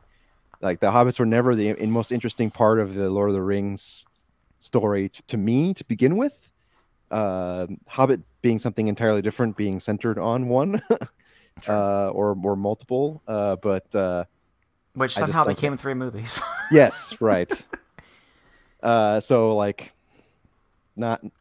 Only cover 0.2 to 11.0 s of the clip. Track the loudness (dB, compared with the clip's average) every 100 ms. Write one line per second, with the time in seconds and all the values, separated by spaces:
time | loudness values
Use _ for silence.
0.2 | _ _ _ -6 -4 0 2 4 4 2
1.2 | 2 2 2 2 0 -2 -2 -2 -2 -4
2.2 | -4 -4 -4 2 4 4 0 -2 -2 0
3.2 | 0 0 0 -2 -4 -8 -12 -14 -18 _
4.2 | _ _ _ _ -4 0 2 0 -2 -6
5.2 | -8 -4 0 2 0 -2 -6 0 2 2
6.2 | -2 -6 _ _ _ _ _ _ _ -4
7.2 | -2 -4 -4 -6 -8 -10 -8 2 2 2
8.2 | -4 _ 0 0 -2 -2 -2 0 2 2
9.2 | 0 -2 -2 -2 -4 -4 -4 -4 -2 -2
10.2 | -2 -2 0 0 0 -2 0 -2